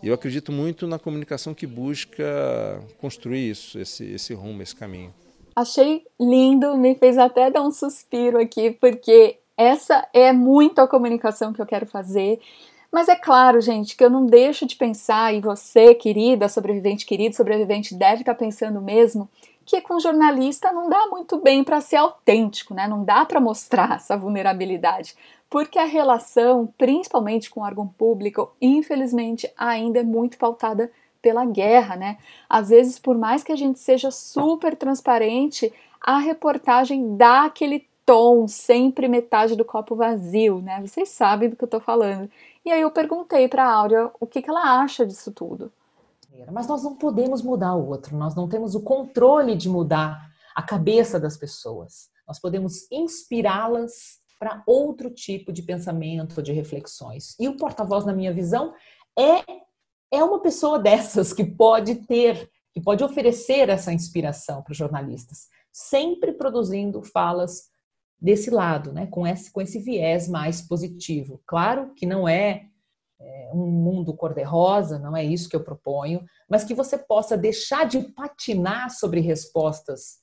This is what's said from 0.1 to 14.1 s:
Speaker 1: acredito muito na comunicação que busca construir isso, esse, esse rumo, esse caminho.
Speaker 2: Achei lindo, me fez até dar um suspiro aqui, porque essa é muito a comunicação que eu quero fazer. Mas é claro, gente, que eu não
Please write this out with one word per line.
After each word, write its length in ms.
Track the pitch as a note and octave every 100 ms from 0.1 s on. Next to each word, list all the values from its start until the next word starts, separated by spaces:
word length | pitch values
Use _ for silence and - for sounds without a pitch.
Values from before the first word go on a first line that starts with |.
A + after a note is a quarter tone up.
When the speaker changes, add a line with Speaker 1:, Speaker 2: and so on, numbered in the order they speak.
Speaker 1:
acredito 380 | B2 C#3 C3+ C#3+
muito 360 | C#3+ D#3 E3 F3
na 100 | E3
comunicação 560 | - D3+ D3 C#3+ -
que 140 | D#3 C#3
busca 560 | A#2+ C3 C#3+ - - D3 C#3+ C3+ A#2+ G#2+ G2+ G#2 _
construir 480 | C#3 - A#2+ C3 A#2+
isso, 280 | G#2 - -
esse, 280 | F#2+ - G#2
esse 280 | G2 -
rumo, 280 | A2 G2+ G#2
esse 120 | F#2
caminho. 400 | - G#2 F#2 F2+ _ _ _ _
Speaker 2:
Achei 520 | - A#3+ - C#4 D#4 - _
lindo, 600 | A#3+ B3+ C4 C4+ C#4+ C#4
me 180 | B3+ C4
fez 220 | B3+ B3+
até 340 | B3 B3 B3+
dar 100 | C4
um 100 | C#4+
suspiro 680 | D4 C#4 C#4+ - A#3+ A#3+ A#3
aqui, 320 | A#3 A#3 A3+
porque 680 | A#3 B3 A#3+ - A3+ A3 - _ -
essa 500 | A#3 C4+ - D#4 -
é 180 | A#3+ B3+
muito 480 | B3+ B3 C#4 D4+ -
a 80 | C4
comunicação 640 | C4+ A#3+ A#3 A3+ G#3 A3
que 100 | G#3+
eu 40 | G#3
quero 200 | G#3 G#3
fazer. 540 | G3+ F#3 G3 G3 A3+ - - - _ _
Mas 200 | E4 E4+
é 60 | F4+
claro, 440 | E4 B3+ B3+ A#3+
gente, 380 | A3+ A3 G#3 -
que 60 |
eu 60 |
não 160 | B3